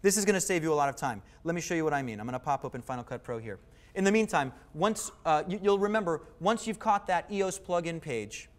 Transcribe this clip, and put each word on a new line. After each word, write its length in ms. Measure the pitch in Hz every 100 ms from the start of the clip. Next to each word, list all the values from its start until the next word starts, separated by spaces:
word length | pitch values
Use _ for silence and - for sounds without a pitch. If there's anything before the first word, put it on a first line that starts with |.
This 140 | 196 202
is 60 |
gonna 160 | 202 190
save 220 | - 180
you 100 | 160
a 40 | 151
lot 120 | 143
of 80 | 131
time. 280 | 139 104 - -
Let 120 | 160 175
me 60 |
show 120 | 160
you 100 | 170
what 120 | 156 143
I 80 |
mean. 160 | 131 107
I'm 80 | 113
gonna 100 | 127
pop 260 | 151 139
open 160 | 131 127
Final 240 | 117 123
Cut 200 | 117 120
Pro 160 | - 117
here. 180 | 113 95 - - - 196
In 80 |
the 80 | 190
meantime, 420 | 214 214 160 131 - - 156
once, 340 | 202 214 - - 160
uh, 160 | 151 180
you, 120 | 196
you'll 160 | 196 202
remember, 420 | 202 220 185 151 - -
once 280 | 180 226 226
you've 100 | 196
caught 300 | 226 202 202
that 180 | 175 -
eos 260 | 202 190 -
plugin 420 | - 175 170 165
page 500 | 156 117 104 - -